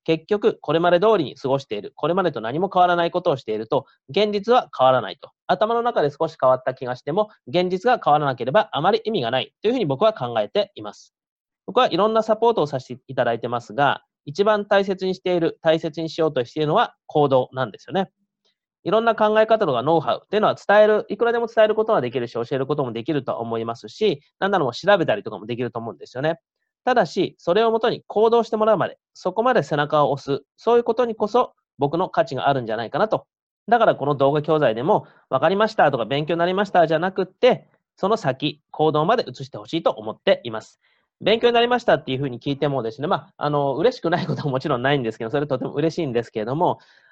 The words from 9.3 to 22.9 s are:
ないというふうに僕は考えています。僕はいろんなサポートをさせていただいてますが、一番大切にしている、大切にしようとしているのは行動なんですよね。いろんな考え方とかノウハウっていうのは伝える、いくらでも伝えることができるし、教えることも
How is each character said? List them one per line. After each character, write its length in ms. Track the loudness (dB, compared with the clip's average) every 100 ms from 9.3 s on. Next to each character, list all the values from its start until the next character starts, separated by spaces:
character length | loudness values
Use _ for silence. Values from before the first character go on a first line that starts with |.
な 80 | -2
い 120 | -4 _
と 60 | -2
い 20 |
う 20 |
ふ 40 | -2
う 20 |
に 60 | -2
僕 160 | 2
は 100 | 0
考 200 | 0 -4 -2
え 80 | -2
て 220 | -2 -4 -8
い 60 |
ま 120 | -16
す。 180 | -16 -20 _ _ _ _ _ -4
僕 120 | 0
は 120 | 2
い 60 | 2
ろ 100 | 2
ん 80 |
な 80 | 0
サ 140 | 0 2
ポ 140 | 2
ー 40 |
ト 80 | 2
を 60 | -2
さ 100 | -4
せ 160 | -10
て 80 | -16 -10
い 80 | -2
た 80 |
だ 80 | -2
い 80 | -2
て 80 | -4
ま 120 | -6
す 140 | -6
が、 300 | 0 0 0 -8 _
一 200 | -14 -2
番 200 | 2 2
大 200 | 2 0
切 200 | 2 -2
に 120 | -4 -4
し 40 |
て 140 | -2
い 60 | 0
る、 180 | 0 0
大 200 | 0 0
切 200 | -2 -6
に 80 | -8
し 120 | -2
よ 80 | -2
う 40 |
と 120 | -2
し 80 | -4
て 80 | -4
い 20 |
る 60 | 0
の 80 | 0
は 180 | 0 -6 -4
行 220 | 0 4
動 200 | 2 0
な 140 | -4 -8
ん 60 |
で 80 | -8
す 60 | -6
よ 60 |
ね。 180 | -6 -6 _ _ _ _ _ _ _
い 80 | 0
ろ 80 | 2
ん 40 |
な 120 | 2 2
考 200 | 2 4
え 60 | 4
方 200 | 2 2
と 60 |
か 100 | 0
ノ 160 | 2 0
ウ 20 |
ハ 140 | 0
ウ 80 | -4
っ 40 | -2
て 80 | 0
い 20 |
う 40 |
の 40 | 0
は 80 |
伝 280 | 0 2 6
え 20 | 6
る、 180 | 4 0
い 80 | -2
く 80 |
ら 80 | 0
で 80 | 0
も 80 | 0
伝 160 | 2
え 40 | 2
る 60 |
こ 100 | 2
と 80 | 0
が 80 | 0
で 120 | 0
き 80 | -4
る 80 | -4
し、 60 |
教 100 | -6 -4
え 100 | -4
る 100 | -2
こ 80 | -2
と 80 |
も 80 | -2